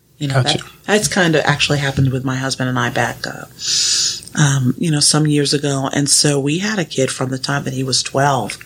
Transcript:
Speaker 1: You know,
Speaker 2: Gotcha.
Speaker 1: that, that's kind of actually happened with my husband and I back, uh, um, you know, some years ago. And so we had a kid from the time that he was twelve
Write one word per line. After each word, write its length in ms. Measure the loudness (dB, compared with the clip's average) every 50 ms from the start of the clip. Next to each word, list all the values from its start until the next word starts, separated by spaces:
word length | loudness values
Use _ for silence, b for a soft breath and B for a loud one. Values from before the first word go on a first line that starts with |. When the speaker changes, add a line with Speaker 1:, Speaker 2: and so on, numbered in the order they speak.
| _ _ _ _
Speaker 1:
You 100 | -6 0
know, 140 | 2 2 2
Speaker 2:
Gotcha. 160 | 2 0 -2
Speaker 1:
that, 80 | -4 -8 -18 -14 -2
that's 240 | 2 2 2 2 2
kind 260 | 2 2 2 4 4
of 80 | 2 2
actually 320 | 2 0 0 2 0 0 0
happened 340 | 0 -2 0 2 2 2 2
with 100 | 0 -2
my 120 | -4 -4
husband 320 | -4 -4 -4 -4 -2 -2 -2
and 100 | 0 0
I 120 | 0 0
back, 360 | 0 0 -2 -2 -2 -6 -10
uh, 200 | -10 -10 -12 -14 -16 -16 B B B B B B B B B B B B B B -10 0 2
um, 360 | 2 2 2 2 2 0 0
you 140 | 0 0 0
know, 100 | 0 2
some 260 | 2 2 2 2 2
years 280 | 4 2 2 2 2 0
ago. 340 | 0 0 0 -2 -2 -2 -2 0
And 140 | 0 0 2
so 300 | 2 4 4 4 2 2
we 200 | 0 0 -2 -2
had 200 | -2 -2 -2 -2
a 60 | -4
kid 260 | -4 0 0 0 0
from 200 | 0 -4 -4 -4
the 80 | -4 -6
time 260 | -4 -4 -4 -4 -4
that 80 | -4 -4
he 100 | -4 -4
was 200 | -2 -2 -2 -2
twelve 560 | -2 0 2 2 4 2 2 -2 -4 -8 -12 B